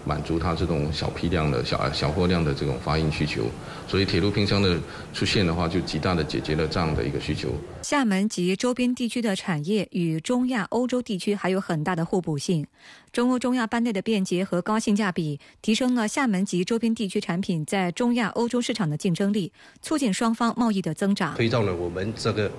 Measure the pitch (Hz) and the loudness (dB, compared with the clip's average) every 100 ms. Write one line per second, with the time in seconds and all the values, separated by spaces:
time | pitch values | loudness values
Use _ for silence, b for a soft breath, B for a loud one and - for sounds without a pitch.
0 | - 76 73 80 87 82 85 78 73 76 | -4 -4 -2 -2 0 0 0 0 0 -2
1 | - - 85 90 76 62 - - 60 73 | -4 -2 -2 0 2 0 0 -2 -2 0
2 | 73 92 87 87 78 69 71 62 78 76 | 0 2 2 2 2 0 -2 -2 0 0
3 | 80 - 76 - 55 - B B B 95 | 2 0 -2 0 -4 -4 B B B 0
4 | 95 90 101 101 101 101 95 85 - B | 2 2 2 2 2 4 4 2 -2 B
5 | B - 98 110 87 82 85 90 - 80 | B -4 0 2 2 2 0 0 0 -2
6 | 92 87 76 - - 78 78 98 80 76 | 0 0 0 -2 0 0 0 0 0 0
7 | 62 71 - 76 67 60 - - - 294 | 0 -2 -2 -2 -2 -4 -8 -10 -2 2
8 | 233 190 208 - 175 190 247 247 247 247 | 2 2 0 0 0 2 0 0 0 0
9 | 233 - 220 190 - 156 151 214 - 190 | -2 -2 -2 -2 -2 -2 0 0 0 0
10 | 170 160 - 247 254 254 - 233 247 254 | 0 0 0 0 2 0 -2 -2 0 -2
11 | 247 185 - 202 180 190 190 160 151 170 | -2 -4 -2 0 0 0 0 -2 0 0
12 | 170 190 170 147 - 165 139 B B B | 0 0 0 -2 0 0 -2 B B B
13 | B - 247 254 247 254 220 233 240 196 | B 0 2 2 2 0 0 0 0 0
14 | 220 208 190 175 196 175 175 214 220 202 | 0 0 2 0 0 0 0 0 2 2
15 | 202 175 156 143 B B - 220 254 247 | 2 0 -2 -4 B B 0 2 2 2
16 | 214 - 269 185 202 175 185 226 233 226 | 0 2 2 2 2 0 0 0 0 0
17 | 196 208 - 175 202 165 151 202 175 170 | -2 -2 -2 -2 0 -2 0 0 0 0
18 | 240 240 226 - 233 247 247 226 160 147 | 0 2 0 0 0 0 0 0 0 0
19 | 196 165 202 214 165 B B B - 311 | 0 0 2 0 -2 B B B -4 0
20 | 254 185 233 226 233 - 240 196 170 151 | 0 2 0 2 0 2 2 2 -2 0
21 | 196 202 170 - 117 120 101 87 87 87 | 0 2 0 0 2 2 0 0 -2 -4
22 | 107 107 113 104 98 | -4 -2 -2 0 -2